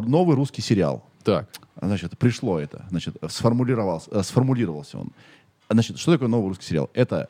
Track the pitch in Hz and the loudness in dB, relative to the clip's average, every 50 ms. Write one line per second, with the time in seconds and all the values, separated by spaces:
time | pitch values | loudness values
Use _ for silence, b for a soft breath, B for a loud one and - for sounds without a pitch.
0 | 110 117 135 170 185 170 147 131 143 135 - - 110 - 117 98 87 71 65 58 | -2 2 2 4 4 4 4 2 2 -2 -4 -6 -2 0 2 2 2 0 0 -4
1 | - _ _ _ - 110 101 76 - - - - - _ _ - - 95 104 90 | -8 _ _ _ -2 0 0 0 -2 -6 -16 -20 -20 _ _ -6 -4 -2 -2 -2
2 | 85 82 - - - 123 117 - - 113 90 80 73 73 - - - 95 90 85 | -4 -8 -4 2 2 2 2 2 -2 -2 -2 -2 -4 -6 -10 -14 -12 -6 -6 -6
3 | - - - - - 78 - - 110 117 117 123 127 120 131 117 104 95 85 80 | -6 -6 -10 -10 -10 -10 -6 2 2 2 4 2 0 0 0 0 0 -2 -2 -4
4 | - - - 104 95 - - 123 127 131 131 120 117 87 78 76 73 - - 50 | -6 -4 -2 -2 -2 2 2 2 2 2 2 0 0 -2 -4 -8 -12 -12 -14 -12
5 | 50 - - b b b b b b b _ _ _ - 107 113 113 - 90 - | -12 -12 -14 b b b b b b b _ _ _ 2 4 4 4 2 -2 -4
6 | - 160 170 127 131 113 117 117 101 95 95 - - - 85 78 67 - - 120 | 2 2 2 4 4 2 0 0 0 -2 -4 -6 -6 -4 -2 -2 -2 -2 0 0
7 | 127 - 98 80 - | 0 0 0 -4 -4